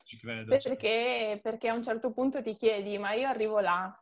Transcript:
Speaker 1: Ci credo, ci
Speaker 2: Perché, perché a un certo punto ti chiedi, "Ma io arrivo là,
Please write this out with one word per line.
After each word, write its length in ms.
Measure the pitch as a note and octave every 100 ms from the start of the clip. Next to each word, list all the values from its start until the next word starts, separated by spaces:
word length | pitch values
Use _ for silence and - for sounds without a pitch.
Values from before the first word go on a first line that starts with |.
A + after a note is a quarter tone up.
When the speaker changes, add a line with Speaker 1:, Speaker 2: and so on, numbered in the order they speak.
Speaker 1:
Ci 140 | - A2+
credo, 400 | A2+ A2+ A2 C4+
ci 120 | C4
Speaker 2:
Perché, 680 | C4 G#3+ A3+ A#3+ B3 G#3+ G#3
perché 260 | A3+ A3 A#3
a 40 | A#3
un 80 |
certo 280 | A#3+ A3+ B3
punto 280 | A3 C4 C#4
ti 140 | A3+ G#3
chiedi, 420 | A3 G#3 G3+ G3+
"Ma 160 | G3+
io 140 | A3 C4+
arrivo 320 | B3 G#3+ G#3+
là, 360 | F#3 F3 F#3+ -